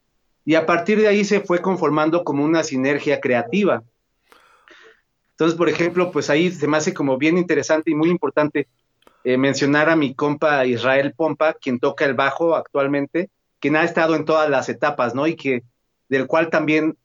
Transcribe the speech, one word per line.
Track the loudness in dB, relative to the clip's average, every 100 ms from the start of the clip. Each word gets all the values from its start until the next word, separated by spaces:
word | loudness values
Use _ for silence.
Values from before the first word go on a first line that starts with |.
| _ _ _ _ 0
y | 2
a | 2
partir | 0 2 2
de | 4
ahí | 4
se | 2 0
fue | 0 -2
conformando | 0 0 0 2 2 0 0
como | 0
una | 2 0
sinergia | 0 -2 -2 0 0 -2
creativa. | 0 0 0 0 0 0 -4 _ _ _ _ -20 _ _ _ -20 -20 _ _ _ _
Entonces, | -2 0 2
por | 0
ejemplo, | 0 0 0 -2
pues | -2 0
ahí | 0 0
se | -2 -2
me | 0
hace | -2
como | -2 -2 0
bien | 0 0
interesante | 0 -2 0 -2 0
y | 0
muy | 0
importante, | 0 -2 -2 -2 -2 -6 _ _ _ _ _
eh, | -2 0
mencionar | 0 0 0 2 2
a | 2
mi | 0
compa | -2 -4 0 0 2 0
Israel | 0 0 0 0 -2
Pompa, | -4 0 0
quien | 0 -4 -2
toca | -2 0 -2
el |
bajo | 0 -2 0 0 0
actualmente, | -2 -2 0 -2 -2 -4 -6 _ _ _
quien | -2 0
ha |
estado | 0 0 0 0
en | 0
todas | 0 2
las | 0 -2
etapas, | -4 -2 -2 -2 -2
¿no? | -2
Y | -2
que, | -4 -4 -6 _ _ _ _
del | -4 0
cual | 0 0
también | 0 0 0 0 -4